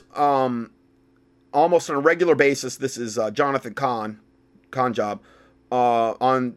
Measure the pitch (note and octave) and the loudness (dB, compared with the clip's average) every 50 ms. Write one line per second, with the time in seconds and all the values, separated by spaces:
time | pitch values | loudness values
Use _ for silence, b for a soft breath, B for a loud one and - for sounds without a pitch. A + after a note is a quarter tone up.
0 | - _ - - D3 C#3+ C#3 C3+ C3 B2+ A#2+ A#2 A2+ - _ _ _ _ _ _ | -6 _ -2 0 2 2 2 2 2 0 -2 -6 -8 -12 _ _ _ _ _ _
1 | _ _ _ _ _ _ _ _ _ _ - C#3+ D#3+ F3 F3 D#3+ - - D3+ C#3 | _ _ _ _ _ _ _ _ _ _ 0 2 2 4 4 2 0 0 -2 2
2 | C#3+ E3 F3 E3+ F#3 E3+ D3+ C3 C#3 C#3+ C#3 - - B2+ - - C3 A#2+ - A#2 | 2 4 4 4 4 4 4 4 4 2 2 0 -6 -10 -10 -8 -8 -8 -6 -6
3 | A#2+ A2 G#2+ A#2 A2 G#2+ G#2 C3+ D3 C#3 C3+ C3 - A#2 G#2 - C#3 B2+ A#2+ A2+ | -8 -6 -4 -4 -4 -2 -2 -2 0 0 0 -4 -4 -8 -8 -4 -4 -4 -4 -4
4 | G#2+ A2 G#2+ - _ _ _ _ _ _ _ _ _ - - C3 B2 B2 G#2+ A2+ | -6 -8 -10 -14 _ _ _ _ _ _ _ _ _ -10 -4 -2 -2 -2 -2 -2
5 | G#2 G#2 G#2 G2+ b b b b b b b b b - B2 B2 B2 A#2+ A#2+ A#2 | -4 -4 -6 -10 b b b b b b b b b -4 0 2 2 2 2 2
6 | A#2 A2+ - - B2 B2+ C3 C3 B2+ A#2+ - | 0 -2 -2 0 0 0 0 0 -2 -4 -8